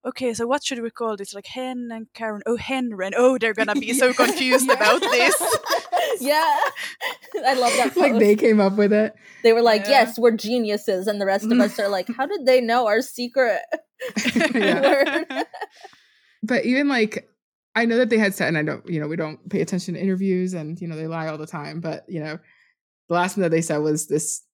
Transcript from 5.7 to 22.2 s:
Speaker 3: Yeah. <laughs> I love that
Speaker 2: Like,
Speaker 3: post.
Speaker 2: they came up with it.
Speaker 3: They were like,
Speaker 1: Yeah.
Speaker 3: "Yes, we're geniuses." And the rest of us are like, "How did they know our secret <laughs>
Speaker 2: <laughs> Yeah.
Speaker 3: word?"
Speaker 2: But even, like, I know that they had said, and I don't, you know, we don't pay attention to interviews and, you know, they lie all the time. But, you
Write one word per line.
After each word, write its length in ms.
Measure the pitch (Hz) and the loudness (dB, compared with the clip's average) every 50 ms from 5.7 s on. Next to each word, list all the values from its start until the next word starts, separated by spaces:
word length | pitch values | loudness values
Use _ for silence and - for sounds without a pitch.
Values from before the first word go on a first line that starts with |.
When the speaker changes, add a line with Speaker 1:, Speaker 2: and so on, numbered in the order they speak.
| - - - - - - 679 587 523 403 | -4 -4 -4 -2 -2 -2 0 0 -2 -2
Speaker 3:
Yeah. 400 | 254 269 294 302 320 311 285 - - - - - - - - _ | 0 0 2 2 2 2 2 0 0 -2 -4 -8 -12 -12 -12 _
<laughs> 480 | - 1017 988 - - - - 415 262 | -8 -8 -8 -10 -16 -10 -10 -2 0
I 60 | 254 269 | 0 0
love 180 | 254 247 240 - | 2 2 2 2
that 180 | - 240 254 - | 2 0 0 2
Speaker 2:
Like, 160 | 359 359 277 233 | 2 2 2 4
Speaker 3:
post. 80 | 214 | 4
Speaker 2:
they 160 | 220 208 208 | 6 4 4
came 220 | 214 - 233 220 214 | 4 4 4 4 4
up 160 | 196 196 190 | 4 2 2
with 140 | 208 208 202 214 | 2 2 2 4
it. 220 | 208 214 220 - _ _ - - - - | 2 0 0 -4 _ _ -20 -20 0 2
Speaker 3:
They 100 | 233 226 | 4 4
were 80 | 233 | 6
like, 220 | 240 233 220 214 196 | 4 4 4 2 2
Speaker 1:
Yeah. 200 | 202 277 269 233 | 4 4 4 4
Speaker 3:
"Yes, 120 | 240 226 - | 4 0 2
we're 120 | 226 240 226 | 2 2 2
geniuses." 720 | 208 - 208 240 247 226 208 208 214 - - 196 185 190 | 2 -4 -2 -2 -2 -2 -2 -4 -4 -2 -2 -2 -2 -2
And 140 | 214 208 202 | -4 -4 -2
the 60 | 202 | 0
rest 180 | 196 196 202 208 | 0 0 0 0
of 140 | 220 240 247 | 2 2 2
us 180 | 240 220 - - | 2 2 0 -4
are 100 | 208 196 | -4 -2
like, 200 | 202 185 180 - | -2 -4 -4 -6
"How 160 | 226 - 262 | -4 -6 -4
did 220 | 302 403 381 269 | -4 -4 -2 2
they 160 | 254 254 254 240 | 4 4 4 4
know 240 | 226 233 247 247 | 2 0 2 2
our 160 | 214 208 220 254 | 2 2 0 0
secret 580 | - - - 247 240 _ 269 254 233 196 160 - - - 311 _ _ _ | -2 -6 -8 -8 -4 _ 0 0 2 0 -2 -4 -6 -10 -10 _ _ _
<laughs> 240 | _ 523 508 - | _ -12 -8 -6
Speaker 2:
<laughs> 180 | 214 - 247 - | -4 -4 0 0
Yeah. 460 | 240 330 294 240 247 220 - - - | 2 0 2 0 0 2 2 2 2
Speaker 3:
word?" 640 | 269 277 339 277 277 311 269 330 - _ 262 262 466 - - - - - _ - - 403 - _ _ _ _ _ _ _ _ _ - | 4 4 4 4 2 0 0 -4 -4 _ -6 -8 -8 -8 -8 -14 -14 -14 _ -20 -20 -20 -20 _ _ _ _ _ _ _ _ _ -4
Speaker 2:
But 220 | 220 254 233 - | -2 0 0 2
even, 240 | 233 247 269 294 285 | 2 2 2 2 2
like, 400 | 277 240 220 214 - 190 - _ _ _ _ _ _ _ _ _ _ | 2 2 0 0 -2 -8 -12 _ _ _ _ _ _ _ _ _ _
I 100 | 220 233 | 0 2
know 140 | 233 233 233 | 2 4 2
that 100 | 254 220 | 4 4
they 100 | 233 220 | 4 4
had 160 | 214 196 190 | 4 2 0
said, 140 | - 185 - | 0 -2 0
and 80 | 170 156 | 0 0
I 40 | 151 | 0
don't, 260 | 156 143 - _ - | -2 -4 -8 _ -6
you 100 | 175 156 | -6 -4
know, 80 | 151 151 | -4 -4
we 80 | 160 | -6
don't 220 | 175 165 156 156 - _ 185 | -6 -6 -8 -8 -12 _ -6
pay 100 | - 190 | -2 -2
attention 340 | 170 - - 180 180 - 175 | -2 0 -2 -4 -4 -4 -8
to 60 | - | -4
interviews 540 | 185 196 185 185 196 196 185 180 180 185 185 | -2 -2 -2 0 0 0 0 0 -2 -4 -6
and, 260 | 170 151 151 165 170 | -8 -10 -10 -10 -10
you 80 | 185 170 | -10 -10
know, 80 | 160 | -10
they 100 | 156 160 | -8 -8
lie 220 | 160 165 165 160 160 | -8 -6 -6 -6 -6
all 100 | 151 151 | -8 -10
the 80 | 156 | -12
time. 340 | 156 - 156 147 147 156 165 | -12 -10 -12 -10 -10 -10 -8
But, 240 | 165 165 151 - - - | -8 -8 -8 -8 -10 -10
you 120 | 196 165 | -10 -8